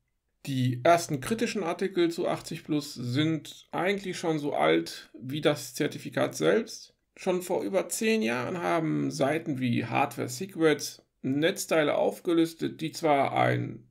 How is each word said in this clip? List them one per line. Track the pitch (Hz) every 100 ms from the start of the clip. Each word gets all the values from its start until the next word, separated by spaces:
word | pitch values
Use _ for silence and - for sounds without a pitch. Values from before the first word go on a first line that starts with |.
| _ _ _ _ -
Die | 135 127 123
ersten | - 170 - 143
kritischen | - 226 226 214
Artikel | 165 170 190 180 170
zu | 170 156
achtzig | 156 - 160
plus | - 151 143 -
sind | 127 123 156 156 - - -
eigentlich | 147 175 202 196 170
schon | 175 160
so | 143 -
alt | 156 165 165 - -
wie | - 131 147
das | 156 147 - -
Zertifikat | 147 156 - 135 135
selbst. | - 156 208 233 - - _ _ -
Schon | - 180
vor | 180 190
über | 196 190 175
zehn | - 220 220
Jahren | 220 240 - 185
haben | 175 170 156 151 139
Seiten | 143 139 156 165 131
wie | 127 120 113
Hardware | 127 139 - 117
Secrets | - 190 156 160 147 - - _ _ 123
Netzteile | 139 160 196 - 165 147 -
aufgelistet, | 190 196 - 165 160 - - -
die | 160
zwar | - 160 139 131 127
ein | 123 123 113 - -